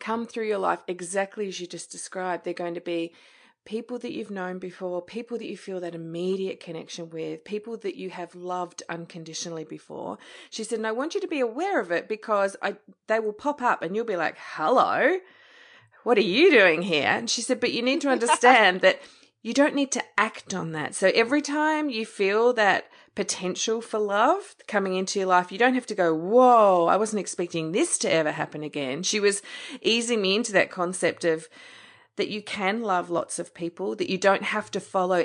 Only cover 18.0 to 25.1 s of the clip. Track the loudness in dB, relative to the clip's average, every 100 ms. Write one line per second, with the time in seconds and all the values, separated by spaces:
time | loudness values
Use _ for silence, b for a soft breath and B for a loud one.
18 | 0 2 2 6 8 8 6 4 2 2
19 | B B B _ -2 2 2 2 0 -2
20 | -2 -2 -2 -4 -10 -8 -6 -6 -6 2
21 | 4 4 4 2 0 0 0 0 -2 -4
22 | -6 -2 0 4 4 4 4 2 -2 B
23 | B -8 -6 -4 -4 -4 -2 -4 -4 -4
24 | 0 2 4 2 -4 -18 -4 -2 0 -2
25 | -2